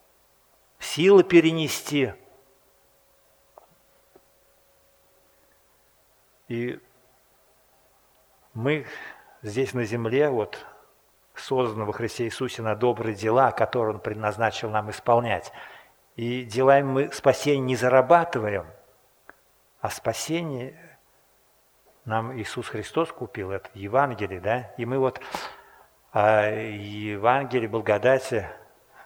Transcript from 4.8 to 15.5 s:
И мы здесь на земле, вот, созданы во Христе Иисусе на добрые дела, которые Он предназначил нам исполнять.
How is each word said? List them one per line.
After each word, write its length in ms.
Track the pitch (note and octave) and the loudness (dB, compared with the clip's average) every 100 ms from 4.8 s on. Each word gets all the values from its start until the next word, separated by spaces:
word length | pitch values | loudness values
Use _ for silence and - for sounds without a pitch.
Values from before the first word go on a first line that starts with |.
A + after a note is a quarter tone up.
| _ _ _ _ _ _ _ _ _ _ _ _ _ _ _ _ - | _ _ _ _ _ _ _ _ _ _ _ _ _ _ _ _ -10
И 320 | A#2 B2 - - _ _ _ _ _ _ _ _ _ _ _ _ _ _ _ _ | -6 -6 -8 -16 _ _ _ _ _ _ _ _ _ _ _ _ _ _ _ _
мы 320 | A2+ B2 D3+ B2+ - - - - - | -6 -2 -2 -6 -14 -16 -18 -20 -16
здесь 300 | G#2+ G#2 C3+ | -8 -4 -2
на 120 | B2+ | -2
земле, 440 | A2 A#2+ A2+ B2+ D3 | -4 -4 0 2 2
вот, 380 | B2 G#2 - - - _ _ _ _ _ | 0 -4 -8 -18 -20 _ _ _ _ _
созданы 500 | - - C3 B2 A2 | -20 -4 -2 0 -2
во 80 | G#2 | -6
Христе 320 | - A2+ - | -4 -6 -4
Иисусе 360 | A#2 - B2+ - | -6 -6 -8 -4
на 140 | A2+ | -4
добрые 400 | G#2+ B2 A#2 A2 | 2 2 2 -4
дела, 380 | G2+ A2 A#2+ B2+ | -2 2 4 4
которые 420 | - A2+ B2 A2 | 2 0 0 -2
Он 60 | G#2+ | -4
предназначил 680 | A2+ G#2+ G#2+ G#2 A2 - A2+ | -8 -4 -4 0 0 0 -4
нам 220 | G#2+ G#2+ | -4 -4
исполнять. 600 | G#2 - A#2 A#2 F#2+ - | -4 2 4 4 -2 -4